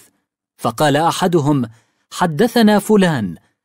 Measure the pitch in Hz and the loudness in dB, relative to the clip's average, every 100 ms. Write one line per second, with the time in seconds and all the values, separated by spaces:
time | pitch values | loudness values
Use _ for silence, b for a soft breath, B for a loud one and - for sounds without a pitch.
0 | _ _ _ _ _ _ 123 113 151 139 | _ _ _ _ _ _ -8 -2 0 0
1 | 165 - 185 175 139 147 113 b b b | 0 -2 0 0 0 -2 -4 b b b
2 | b - 180 151 233 240 214 208 208 214 | b -4 -4 0 0 2 2 2 2 2
3 | 180 143 98 80 _ _ | 2 -2 -6 -10 _ _